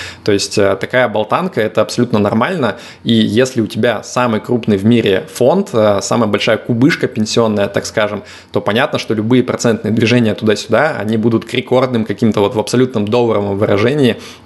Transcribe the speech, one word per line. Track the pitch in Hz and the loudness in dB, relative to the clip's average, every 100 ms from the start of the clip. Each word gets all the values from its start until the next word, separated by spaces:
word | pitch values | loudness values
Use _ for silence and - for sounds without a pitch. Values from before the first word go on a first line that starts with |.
| - - | -14 -6
То | - | -2
есть, | 101 - - | 0 0 0
э, | 98 98 | 0 0
такая | - 127 123 | -2 0 0
болтанка — | 107 107 135 180 127 | 0 -2 -2 -2 -2
это | 107 110 | -2 0
абсолютно | 107 - 127 107 | -2 0 0 2
нормально. | 101 110 135 185 117 95 - - | 2 2 0 0 -4 -4 -12 -10
И | - | 0
если | 113 107 107 127 117 | 2 2 2 2 0
у | 107 | -4
тебя | 107 120 104 | -2 -2 -2
самый | - - 123 107 | -4 -2 0 -2
крупный | - 117 110 101 | -2 -2 0 2
в | |
мире | 104 120 107 92 - | 4 4 4 0 -2
фонд, | - 120 180 202 | 0 2 2 0
э, | 117 107 101 | 2 2 2
самая | - 120 107 | 0 0 0
большая | 101 - 107 | 0 0 0
кубышка | - 117 139 - 131 | -2 0 2 2 -2
пенсионная, | - 107 120 113 104 101 | -4 -2 0 0 0 -2
так | - - | -2 -4
скажем, | - 104 104 - - - | -2 -2 -4 -12 -18 -8
то | 104 | -4
понятно, | 98 107 143 - | -2 0 0 -2
что | - | -4
любые | 107 110 127 | -2 2 2
процентные | 127 - 120 107 107 | 2 0 0 0 0
движения | 113 113 123 110 | 0 2 2 2
туда-сюда, | 98 110 104 - 110 156 123 | 0 0 0 0 0 0 -2
они | 104 110 | -2 0
будут | 113 113 | 0 0
к | - | -2
рекордным | 127 - 123 131 120 | -6 0 0 2 0
каким-то | 107 101 113 104 | -4 0 0 2
вот | 101 | 2
в | 107 | 0
абсолютном | 104 120 127 117 104 | 0 0 0 0 0
долларовом | 120 120 104 101 101 | 0 2 0 -2 0
выражении | 104 104 110 147 127 101 - - | 0 2 2 2 0 0 -8 -14